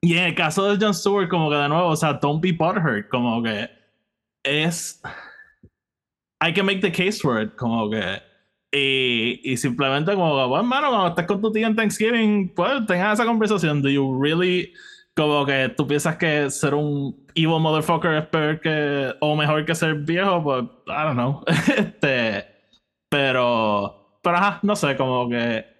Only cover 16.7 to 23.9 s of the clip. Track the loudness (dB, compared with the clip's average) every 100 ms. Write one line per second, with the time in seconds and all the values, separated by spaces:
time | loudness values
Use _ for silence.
16.7 | 0 0 -2 -4 -8 -8 0 2 2 2
17.7 | 0 0 0 0 0 0 0 0 -2 -2
18.7 | -2 0 -2 -4 -2 0 0 2 0 0
19.7 | -2 0 -2 -2 0 2 0 0 -2 -2
20.7 | -10 -8 -4 -2 0 0 -2 0 0 2
21.7 | 0 -2 -2 0 0 0 -2 -8 _ _
22.7 | _ _ _ _ 0 2 2 2 2 2
23.7 | 0 -2